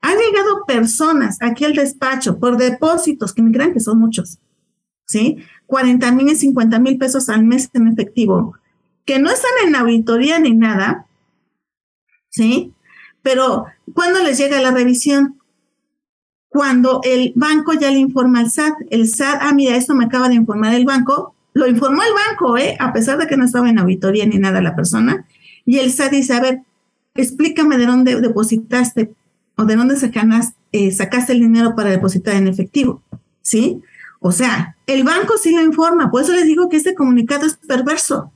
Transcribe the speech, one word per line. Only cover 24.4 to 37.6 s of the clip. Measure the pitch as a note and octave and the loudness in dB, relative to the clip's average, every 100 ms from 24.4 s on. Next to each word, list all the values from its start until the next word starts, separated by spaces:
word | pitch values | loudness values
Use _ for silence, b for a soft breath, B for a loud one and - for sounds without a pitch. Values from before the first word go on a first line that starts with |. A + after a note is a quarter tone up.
| G3 F#3+ | 0 0
la | F3+ D#3+ | -2 -2
persona. | F3 A3 G#3+ - b b b b - | -4 0 0 -2 b b b b -2
Y | C4 | 0
el | C4 | 0
sat | B3+ C4+ | 0 0
dice, | C#4 C4 | 0 0
"A | A#3+ | 0
ver, | B3+ C4 _ _ _ _ _ - | 0 -4 _ _ _ _ _ -4
explícame | C4 - D#4+ E4 D#4 C4 | -4 0 -2 0 2 2
de | A#3+ | 2
dónde | B3 B3+ - | 4 2 2
depositaste | A#3+ G#3 A3 A3+ A3+ B3 B3 - A3 - _ _ _ - | 0 0 0 -2 -2 -2 -2 -2 -4 -6 _ _ _ -4
o | |
de | G#3+ A3 | 0 2
dónde | B3 C#4 | 2 0
sacanas-, | C4 A#3 A3 A3+ A#3 - _ | -2 0 2 2 0 -8 _
eh, | G#3+ G3 | -2 0
sacaste | F#3+ F#3+ B3 B3 | -2 -2 -2 0
el | B3 | 2
dinero | A#3 A3+ A#3 | 4 4 2
para | A3+ G#3 | 0 0
depositar | F#3+ F#3+ F#3 G3 G3 | 0 0 -2 -2 0
en | F#3+ | 0
efectivo", | F#3+ F#3 C#4+ B3+ - _ - _ _ | -2 -4 -2 -2 -4 _ -20 _ _
¿sí? | - A3 C4+ - B B B B | -4 -2 -2 -4 B B B B
O | F#3 | -4
sea, | F3+ B3 G3 F3 - - | -2 -2 -2 -6 -10 -4
el | C4+ C4 | 0 2
banco | E4+ G4 A4 | 0 0 0
sí | E4 E4 | 2 2
lo | |
informa. | D#4+ D#4 E4 E4+ C#4 | 2 2 2 2 0
Por | B3 | 0
eso | D4+ | 0
les | F4+ D#4+ | 2 2
digo | D#4 F4+ | 2 2
que | D#4 | 0
este | D4+ F#4+ | -2 -2
comunicado | C4+ B3 A#3 C#4+ D#4 | 2 2 0 -2 -2
es | |
perverso. | D4+ | -4